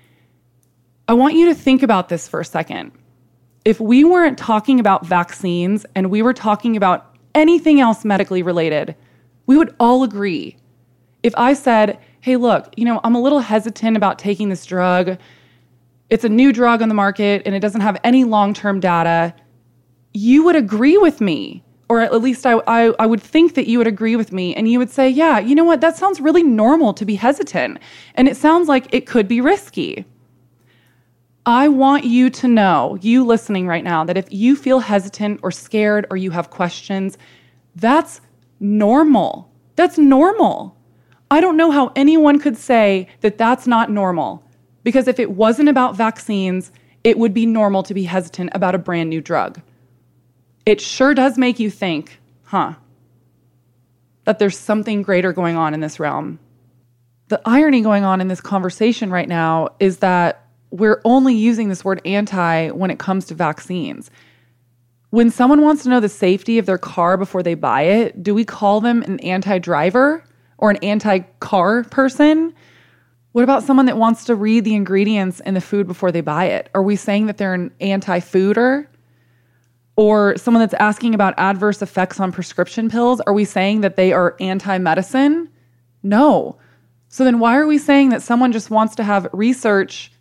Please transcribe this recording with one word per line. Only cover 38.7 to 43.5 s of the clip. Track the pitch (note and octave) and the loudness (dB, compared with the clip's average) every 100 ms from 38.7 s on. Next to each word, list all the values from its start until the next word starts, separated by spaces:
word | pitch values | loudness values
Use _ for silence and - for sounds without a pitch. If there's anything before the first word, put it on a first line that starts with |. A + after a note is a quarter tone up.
| G#3 G#3 C4+ D#4 A#3 D3+ - - _ _ - | 0 2 4 4 2 0 -6 -16 _ _ 0
That's | F4 D#4+ | 0 4
normal. | C#4+ C4+ F4+ A4 A3+ - F#3+ - _ _ _ _ - | 4 6 4 2 0 -2 -10 -20 _ _ _ _ 0
I | D4 | 2
don't | F#4 D#4 | 2 2
know | E4 | 2
how | C#4+ B3+ C4+ | 2 0 2
anyone | C#4 D#4+ D4 D4 | 4 6 4 4
could | D4 A3+ | 0 -4
say | - A#3 G#3 F#3+ F3+ _ | 0 2 2 0 -4 _
that | G#3+ G#3 | -4 0
that's | A3+ | 0